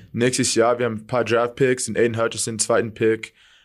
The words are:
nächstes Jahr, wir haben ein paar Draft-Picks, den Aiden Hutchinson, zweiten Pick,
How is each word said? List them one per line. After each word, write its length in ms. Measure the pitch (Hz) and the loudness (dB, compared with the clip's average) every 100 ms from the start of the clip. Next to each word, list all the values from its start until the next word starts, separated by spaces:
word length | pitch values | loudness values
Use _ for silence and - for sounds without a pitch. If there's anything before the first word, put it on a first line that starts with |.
| - | -10
nächstes 440 | 110 123 131 117 110 | -2 0 0 0 2
Jahr, 240 | 113 120 | 2 2
wir 80 | 123 | -2
haben 80 | 107 | -4
ein 100 | 110 | -4
paar 180 | 123 | -2
Draft-Picks, 600 | 107 117 120 - 131 127 - | 0 0 0 0 0 0 -2
den 120 | 104 | 0
Aiden 200 | 117 113 | 0 2
Hutchinson, 400 | 113 110 - 110 | -2 -2 -6 -4
zweiten 380 | - 113 113 110 | 0 0 0 0
Pick, 400 | 110 110 - _ _ _ | 0 0 -4 _ _ _